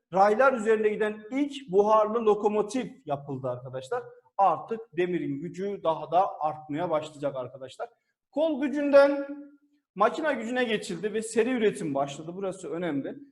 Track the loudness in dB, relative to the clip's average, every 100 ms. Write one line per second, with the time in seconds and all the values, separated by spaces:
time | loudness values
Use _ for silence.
0 | _ 4 4 6 4 4 2 2 2 0
1 | -4 -4 -8 -4 -4 -6 0 4 6 6
2 | 4 2 2 2 2 0 -2 -4 -6 -10
3 | -8 -8 -6 -8 -6 -8 -8 -12 -6 -8
4 | -8 -20 _ 2 4 2 -4 -10 -8 -4
5 | -2 0 -4 -6 -8 -8 -6 -4 -2 -4
6 | 0 2 2 -2 -4 -6 -8 -6 -2 -2
7 | -4 -6 -6 -6 -10 -12 -18 -12 -14 _
8 | _ _ _ -2 0 0 -2 -2 6 8
9 | 8 4 -4 -10 -16 _ _ _ _ 2
10 | 2 2 -2 -2 -2 -2 0 -2 -4 -6
11 | -4 -4 -2 0 0 2 0 0 -4 -2
12 | -2 -4 -12 -8 -8 -8 -8 -6 -4 -4
13 | -6 -12 -18